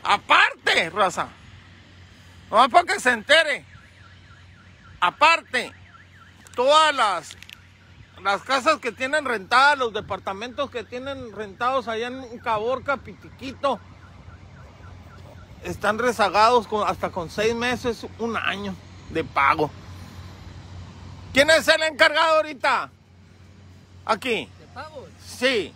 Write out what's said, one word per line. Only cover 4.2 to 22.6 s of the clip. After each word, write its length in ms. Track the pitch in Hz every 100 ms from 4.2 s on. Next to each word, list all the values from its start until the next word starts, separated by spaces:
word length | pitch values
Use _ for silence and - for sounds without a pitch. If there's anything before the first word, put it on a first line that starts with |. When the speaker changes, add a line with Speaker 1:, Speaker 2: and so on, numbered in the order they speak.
| - - - - - - - -
Speaker 1:
Aparte, 720 | 180 - 302 330 - 254 180 - - - - - - - - -
todas 400 | 254 302 311 277
las, 420 | 214 175 - - - - - _ - - - -
las 180 | 190 202
casas 340 | - 262 247 294
que 140 | 247
tienen 320 | 190 262 302 269
rentadas, 520 | 220 185 240 277 285
los 140 | 240
departamentos 800 | 214 156 190 208 190 240 240 262
que 160 | 240 196
tienen 480 | 247 262 269 240
rentados 560 | 196 214 180 240 269 233
allá 180 | 220 240
en 320 | 262 247 233
Caborca, 560 | 254 214 226 262 269 269
Pitiquito, 840 | - 180 156 - 262 - 277 226 - - - - - - - - - - - - - - - - - -
están 360 | 175 175 208 214
rezagados 680 | 247 220 202 185 220 247 208
con, 220 | 214 180
hasta 220 | 185 180
con 200 | 190 160
seis 240 | - 220 233
meses, 520 | 240 247 247 220 240 -
un 180 | 233 202
año 360 | - 190 202 185 - - -
de 160 | 160 139
pago. 440 | - 139 156 151 - - - - - - - - - - - - - - - -
¿Quién 160 | 262 294
es 180 | 320 269
el 160 | 320
encargado 540 | 320 285 311 302 330 311
ahorita? 520 | 302 269